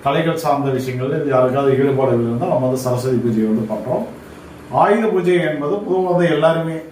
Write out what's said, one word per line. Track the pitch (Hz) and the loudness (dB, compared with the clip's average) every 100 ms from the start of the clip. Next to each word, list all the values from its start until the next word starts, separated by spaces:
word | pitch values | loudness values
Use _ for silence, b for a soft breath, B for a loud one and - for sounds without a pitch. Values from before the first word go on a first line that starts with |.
கலைகள் | 139 156 165 160 | 0 0 0 -2
சார்ந்த | 151 139 139 | 0 0 0
விஷயங்களில் | 127 127 123 135 156 | -2 -4 -4 -4 -2
இது | 143 | 0
யாருக்காவது | 131 127 131 139 | 2 2 2 2
ஈடுபாடுகள் | 127 135 127 131 120 | 4 2 2 2 2
இருந்தால் | 117 120 180 | 0 -2 0
நம்ம | 127 127 | 0 0
வந்து | 127 | -2
சரஸ்வதி | 123 120 127 120 | -2 -2 0 0
பூஜையை | 117 110 107 | 0 0 0
வந்து | 113 - | 0 -2
பண்றோம். | 107 113 214 - - B B B - - | -6 -4 -4 -6 -12 B B B -20 -6
ஆயுத | 131 180 214 220 | 0 2 4 2
பூஜை | 185 175 175 | 0 2 2
என்பது | 156 151 147 202 | 0 -2 -2 -4
பொதுவாக | 196 185 185 175 | -2 -2 0 2
வந்து | 175 | 2
எல்லாருமே | 151 160 165 160 160 - | 4 2 2 -2 -6 -10